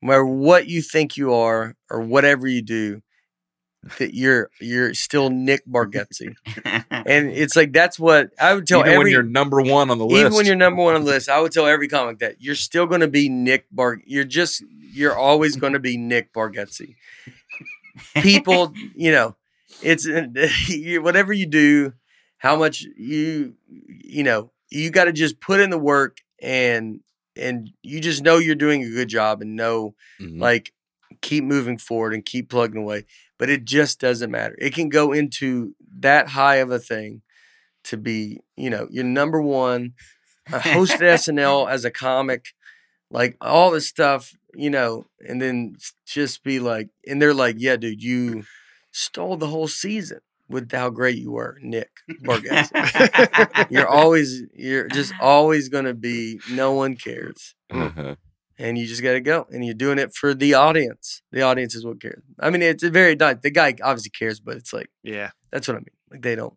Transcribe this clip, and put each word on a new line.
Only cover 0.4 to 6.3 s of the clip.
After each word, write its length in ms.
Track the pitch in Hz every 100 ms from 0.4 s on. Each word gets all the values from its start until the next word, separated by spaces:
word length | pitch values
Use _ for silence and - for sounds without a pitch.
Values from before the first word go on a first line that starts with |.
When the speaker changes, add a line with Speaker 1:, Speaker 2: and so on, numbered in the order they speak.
| 143 175 -
Speaker 1:
you 140 | 170
think 360 | 160 160 147 -
you 160 | 135
are 420 | 120 117 113 113 - _
or 120 | 120
whatever 460 | 117 131 139 139 131
you 140 | 123
do, 400 | 110 113 107 104 _ _ _ _ _ _ _ _ - -
that 140 | 123
you're, 360 | 107 131 127 110 _
you're 320 | 117 123 123
still 360 | 113 - 147 135
Nick 360 | 127 131 139 -
Bargatze. 680 | 123 110 104 101 - -